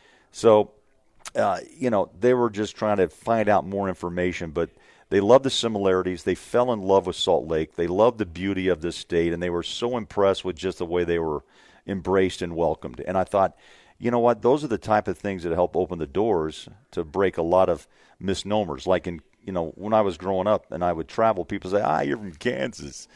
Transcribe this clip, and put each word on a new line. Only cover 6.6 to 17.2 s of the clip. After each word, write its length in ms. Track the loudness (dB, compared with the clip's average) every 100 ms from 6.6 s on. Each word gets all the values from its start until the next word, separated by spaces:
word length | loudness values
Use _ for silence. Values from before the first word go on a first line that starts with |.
| 0
in 80 | -2
love 240 | 2 2 2
with 100 | -2
Salt 300 | 0 0 0
Lake. 300 | -4 -4 -4
They 100 | -2
loved 320 | 2 2 2
the 80 | -6
beauty 420 | -6 -4 -2 0
of 120 | -2
this 160 | -4 -8
state, 360 | -4 -2 0
and 80 | -2
they 80 | -4
were 120 | -4
so 340 | -6 -6 -4 -4
impressed 460 | -4 2 2 2 -4
with 100 | -6
just 220 | -6 -6
the 80 | -4
way 180 | -2
they 140 | 0 -2
were 260 | -2 -6 -8 _ _ _ -10
embraced 540 | -6 0 2 2 -2
and 140 | -8 -2
welcomed. 440 | -2 -2 -8 -10 -4
And 100 | -2
I 60 |
thought, 320 | 0 0 0 -4 _ -20 _ _
you 120 | -2
know 80 | 2
what? 220 | 2 2
Those 220 | 2 2
are 40 | 0
the 100 | -4
type 300 | 0 0 0
of 100 | -4
things 240 | -6 -4
that 100 | -2
help 240 | 0 0 0
open 220 | -4 -4
the 80 | -4
doors 640 | -2 0 0 -2 -8 -18 -20 _
to 120 | -8
break 320 | -4 0